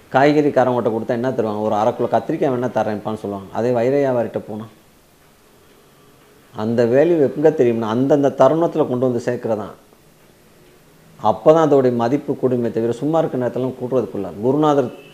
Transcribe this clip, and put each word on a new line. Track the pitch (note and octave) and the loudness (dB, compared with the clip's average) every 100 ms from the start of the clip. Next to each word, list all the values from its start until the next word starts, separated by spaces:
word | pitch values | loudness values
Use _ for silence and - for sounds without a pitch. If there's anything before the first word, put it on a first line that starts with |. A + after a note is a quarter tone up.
| - | -2
காய்கறிக்காரவங்கிட்ட | C3 D3 D3 D3 B2+ B2 B2 A#2 | 2 4 4 2 2 2 0 0
கொடுத்தா | A2+ A2 | -2 -4
என்ன | A#2 A#2 | -4 -4
தருவாங்க? | G#2+ A2 G#2 | -2 -2 -2
ஒரு | G#2+ G#2 | -2 0
அரை | A2+ A#2 | 0 0
கிலோ | A#2 | 0
கத்திரிக்காய் | A#2 - D#3+ D#3 | -2 -2 -2 -2
வேணா | A#2+ B2 | -2 -2
தரேன்ப்பான்னு" | A2 G#2+ G#2 G#2+ G#2+ | -2 -2 -4 -6 -8
சொல்லுவாங்க. | G2+ G2 F#2+ | -8 -10 -10
அதே | G#2 A#2+ | -4 -2
வைர | A#2+ B2 C#3+ | 0 0 0
வியாபாரிகிட்ட | C3+ B2 G#2+ G#2 - | 0 -2 -4 -6 -10
போனா | G#2+ G#2+ - _ _ _ _ _ _ _ _ _ _ _ _ _ _ _ _ _ A2 | -14 -14 -20 _ _ _ _ _ _ _ _ _ _ _ _ _ _ _ _ _ -6
அந்த | A2 A#2 A#2 | -2 2 4
வேல்யூ | C3 E3 E3+ C3 - | 4 4 4 2 2
எங்க | D#3 | 2
தெரியும்னா, | D#3 A#2+ A2+ A2 | 4 2 2 -2
அந்தந்த | A#2+ C#3 D3 C#3 | 0 2 2 2
தருணத்துல | - C3+ D#3+ E3+ E3 D3 | 4 4 4 0 0 -2
கொண்டு | B2 B2+ | 0 -2
வந்து | A#2+ - | -2 -4
சேர்க்கிறதான். | A#2+ A#2 G#2+ F#2+ - _ _ _ _ _ _ _ _ - - _ _ _ - | -6 -4 -6 -6 -16 _ _ _ _ _ _ _ _ -20 -20 _ _ _ -4
அப்பதான் | G#2+ D#3+ D#3+ D#3+ D3+ | -2 2 4 6 6
அதோடைய | C#3 B2+ A#2+ | 4 2 2
மதிப்பு | A#2 C#3+ - C3+ | 0 -2 -4 -2
கூடுமே | B2+ B2 A#2 | -2 0 -2
தவிர, | A2+ A#2 | -2 -4
சும்மா | A#2 D3 D#3+ | -2 -2 0
இருக்க | D3+ B2+ | 0 -2
நேரத்தெல்லாம் | A#2+ A#2+ B2+ B2 | -4 -4 -6 -6
கூட்டுறதுக்குள்ள. | B2+ C3 G#2 G2+ F#2 F2+ | -4 -2 -2 -6 -8 -4
குருநாதர் | A#2+ C#3+ D3+ C#3+ A#2+ - - | 0 2 2 2 0 -6 -20